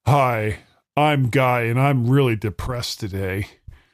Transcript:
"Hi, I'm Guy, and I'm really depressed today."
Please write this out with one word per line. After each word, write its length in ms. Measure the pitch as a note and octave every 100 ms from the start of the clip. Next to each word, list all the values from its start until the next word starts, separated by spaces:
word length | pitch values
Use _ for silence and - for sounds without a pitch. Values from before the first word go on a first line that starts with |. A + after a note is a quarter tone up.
| -
"Hi, 540 | C#3+ B2+ A2+ G#2+ - _ _ _ -
I'm 320 | D3+ C#3+ B2
Guy, 340 | C3+ B2+ B2
and 160 | A#2 A#2+
I'm 300 | C#3 C3+ A#2
really 280 | C#3 C3 A2+
depressed 640 | G#2+ - - B2 B2 -
today." 480 | G#2 F#2+ F#2+ G2 G#2 _ - - _